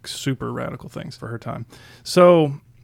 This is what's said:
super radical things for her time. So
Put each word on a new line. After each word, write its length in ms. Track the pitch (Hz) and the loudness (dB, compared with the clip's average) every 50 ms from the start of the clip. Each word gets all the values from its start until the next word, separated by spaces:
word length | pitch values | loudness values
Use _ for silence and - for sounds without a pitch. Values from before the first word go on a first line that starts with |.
| - | -16
super 440 | - - - - 139 131 - 120 120 | -14 -12 -8 -6 -6 -6 -6 -6 -8
radical 360 | 120 123 123 131 135 131 - - | -8 -8 -8 -10 -10 -12 -14 -16
things 260 | - - - - - | -14 -14 -14 -14 -14
for 120 | - - 113 | -14 -14 -12
her 100 | 117 113 | -12 -12
time. 280 | - 120 120 - 117 - - - - - - - | -10 -10 -12 -12 -12 -16 -18 -20 -20 -20 -20 -18
So 580 | - - - 180 180 180 175 165 156 143 139 - _ _ _ _ | -10 0 4 6 8 8 8 6 4 2 -2 -6 _ _ _ _